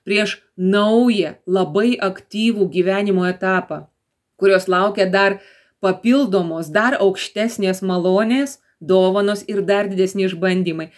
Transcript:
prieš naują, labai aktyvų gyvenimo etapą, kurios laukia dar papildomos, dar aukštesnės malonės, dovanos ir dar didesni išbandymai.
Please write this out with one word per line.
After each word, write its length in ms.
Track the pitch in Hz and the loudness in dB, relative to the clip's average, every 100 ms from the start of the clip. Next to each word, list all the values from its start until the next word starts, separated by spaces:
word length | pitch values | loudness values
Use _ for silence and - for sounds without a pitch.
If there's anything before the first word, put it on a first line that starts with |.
| 190 | -4
prieš 340 | 208 208 - _ - | -2 -2 -6 _ -4
naują, 800 | 185 208 208 233 247 208 156 - - | 0 2 4 4 4 2 -2 -6 -4
labai 480 | 190 185 190 240 240 | -2 0 0 0 0
aktyvų 640 | 196 190 - 214 226 208 190 | -4 -6 -10 -2 0 0 0
gyvenimo 540 | 180 180 196 202 185 180 | 0 0 0 0 0 0
etapą, 560 | 180 190 185 180 151 - _ _ _ _ - | -2 -2 -2 -2 -12 -14 _ _ _ _ 0
kurios 260 | 196 190 190 | 4 4 2
laukia 380 | 180 202 202 185 | 0 0 0 0
dar 320 | 196 196 196 - _ _ - | 2 2 0 -10 _ _ -4
papildomos, 880 | 190 185 233 277 233 185 170 160 151 | -2 0 2 2 2 0 -2 -6 -2
dar 260 | 208 240 - | 0 0 2
aukštesnės 840 | 196 190 - 208 226 226 190 185 190 | 0 0 -8 -4 -4 -2 -4 -2 -2
malonės, 720 | 180 185 190 220 262 277 - _ _ | 0 2 2 0 -2 -4 -8 _ _
dovanos 640 | 165 185 185 202 202 202 - | 2 2 4 2 0 -2 -4
ir 140 | 202 | -4
dar 260 | 185 202 196 | 0 0 0
didesni 380 | 190 190 196 190 | -2 -2 0 -4
išbandymai. 640 | 170 185 185 170 160 160 | -2 -2 0 -2 -6 -10